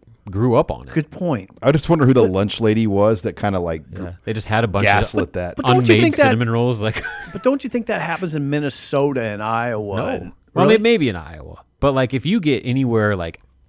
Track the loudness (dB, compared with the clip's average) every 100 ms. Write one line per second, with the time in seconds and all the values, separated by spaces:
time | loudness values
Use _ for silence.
0 | _ _ -8 -2 2 2 2 -4 -6 -6
1 | -6 -6 -4 -4 -8 _ 2 2 2 4
2 | 6 6 4 2 0 0 2 2 2 2
3 | 2 2 -4 -4 -2 -2 -2 -6 -8 -12
4 | -12 -10 -8 -8 -2 -2 0 0 2 2
5 | 0 -2 -4 -6 -6 -2 2 4 6 4
6 | 4 4 2 2 0 0 0 0 -2 -4
7 | -8 -12 -14 -4 -2 -2 -4 -6 -4 -6
8 | -4 -6 -4 -4 -2 -2 -4 -6 -4 0
9 | 0 -2 -4 -4 -4 -2 -2 -4 -4 -4
10 | -4 -6 -10 -18 _ 2 4 6 4 2
11 | 2 -2 -10 -16 -18 -20 _ _ 0 2
12 | 0 -2 0 0 0 0 0 0 0 2
13 | 0 -2 -6 -10 _ _